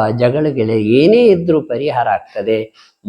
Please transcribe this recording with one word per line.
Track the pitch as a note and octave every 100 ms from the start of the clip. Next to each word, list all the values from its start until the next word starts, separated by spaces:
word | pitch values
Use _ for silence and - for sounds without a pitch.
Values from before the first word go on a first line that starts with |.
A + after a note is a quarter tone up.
| A2 A2+
ಜಗಳಗಿಳೆ | B2 C#3 D#3 C3 A2 A2+
ಏನೇ | G#2 B2 E3 A3+
ಇದ್ರೂ | A#3+ F3+ E3+ D#3+
ಪರಿಹಾರ | - A#2+ C#3+ B2 A#2
ಆಗ್ತದೆ. | G2 - A2 G2+ A2 A2+ _ _ _